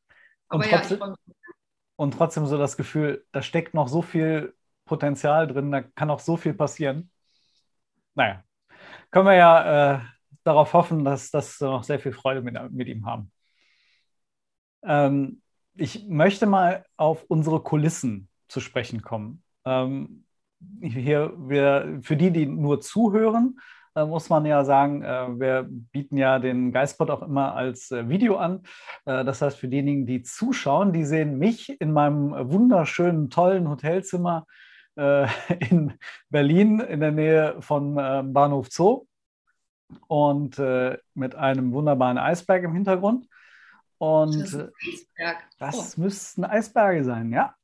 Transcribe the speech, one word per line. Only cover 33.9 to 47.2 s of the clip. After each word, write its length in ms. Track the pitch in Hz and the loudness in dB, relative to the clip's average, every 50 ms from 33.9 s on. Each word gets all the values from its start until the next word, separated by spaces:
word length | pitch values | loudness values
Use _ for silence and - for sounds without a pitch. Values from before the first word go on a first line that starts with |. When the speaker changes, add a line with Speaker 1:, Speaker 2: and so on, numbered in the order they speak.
| 175 190 190 - 185 175 175 175 170 160 160 _ _ _ - - - - _ _ _ | -2 -2 -4 -4 -6 -4 -2 -2 -4 -4 -8 _ _ _ -20 -20 -20 -20 _ _ _
Speaker 1:
äh, 300 | 151 143 143 143 143 139 117 - - - - | -2 2 2 4 4 2 0 -4 -6 -4 -6
<laughs> 220 | 175 180 139 110 | -4 -4 0 2
in 220 | 180 170 151 143 - - - - - - _ _ | 2 2 2 0 -4 -10 -16 -20 -20 -20 _ _
Berlin 500 | 147 147 139 143 160 185 208 220 214 214 | 0 2 2 4 4 6 6 4 4 2
in 200 | - - - 147 | -2 -4 -2 -2
der 120 | 156 151 | 0 0
Nähe 500 | 151 156 156 156 160 156 156 151 - - | 0 0 2 4 4 4 4 2 -2 -6
von, 360 | - - 151 143 143 143 147 | -6 -4 -2 -2 -2 -2 -2
äh, 260 | 143 135 131 135 135 135 | -2 -2 -2 -2 -2 -4
Bahnhof 440 | 135 131 143 143 143 143 135 120 - | 0 2 2 4 4 2 -2 -4 -6
Zoo 340 | - - 170 208 254 277 - _ _ _ _ _ _ _ _ _ _ _ _ _ _ _ _ _ - - _ | -2 2 2 2 2 0 -4 _ _ _ _ _ _ _ _ _ _ _ _ _ _ _ _ _ -20 -20 _
und, 520 | _ 160 147 147 143 143 143 147 123 - 143 | _ 2 2 4 4 2 0 -2 -4 -4 -4
äh, 380 | 139 131 127 127 127 127 - - _ _ _ | -2 0 0 0 0 -2 -4 -8 _ _ _
mit 220 | 139 131 131 - | -8 -8 -8 -6
einem 380 | 156 139 135 135 135 127 127 120 | -2 -2 0 0 0 -2 -2 -2
wunderbaren 440 | 143 151 151 139 127 - 156 123 | 0 0 0 2 2 2 0 0
Eisberg 460 | - - 147 175 175 - - 190 180 180 | 0 0 -2 -2 -2 0 0 0 0 0
im 100 | 170 160 | -2 -4
Hintergrund. 540 | 180 202 196 190 185 196 208 240 254 - _ _ - _ _ - - - - _ _ _ _ _ | -2 0 0 0 0 0 0 -2 -2 -4 _ _ -20 _ _ -20 -20 -20 -20 _ _ _ _ _
Und, 380 | _ 160 156 156 156 156 156 156 | _ -2 2 2 2 2 2 0
Speaker 2:
Das 180 | 151 - - 139 | -4 -6 -6 -8
ist 20 | |
ein 140 | 147 - - | -10 -10 -12
Speaker 1:
äh, 220 | - - - 175 - | -16 -14 -14 -14 -14
Speaker 2:
Eisberg. 500 | - - _ _ - 170 170 165 - - _ _ | -14 -20 _ _ -8 -8 -8 -8 -8 -14 _ _
Speaker 1:
das 400 | _ 139 143 247 233 - - - | _ -12 -10 -8 -8 -10 -8 -6
Speaker 2:
Oh. 40 | 160 | -4
Speaker 1:
müssten 420 | 170 202 196 - - - - 180 185 | -4 -4 -4 -6 -12 -12 -8 -8 -6
Eisberge 600 | - 208 226 220 - - 240 208 196 180 156 135 | -2 -2 -2 -2 0 0 2 2 4 2 0 0
sein, 280 | 127 120 113 | -2 -4 -4